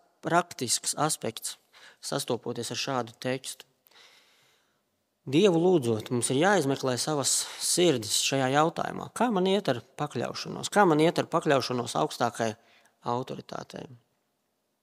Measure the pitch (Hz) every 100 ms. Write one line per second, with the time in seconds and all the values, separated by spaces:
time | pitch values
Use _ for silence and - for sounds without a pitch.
0 | _ _ - 165 175 - 120 - - -
1 | 151 - - - - - _ _ - _
2 | - 143 - 120 - 120 117 117 - 135
3 | 113 113 131 131 - - - _ _ _
4 | - _ _ _ _ _ _ _ _ _
5 | _ _ - 139 208 165 175 180 117 110
6 | - 123 117 131 180 202 139 139 135 123
7 | - 151 127 - - - - - 175 131
8 | 110 - - 135 131 139 160 - - 50
9 | - - 240 196 185 196 196 120 - -
10 | 147 123 65 - - 98 139 - 190 151
11 | 160 165 127 165 165 135 117 123 120 151
12 | 156 - 120 - 113 107 _ _ _ _
13 | - 120 131 131 - - - - - 123
14 | _ _ _ _ _ _ _ _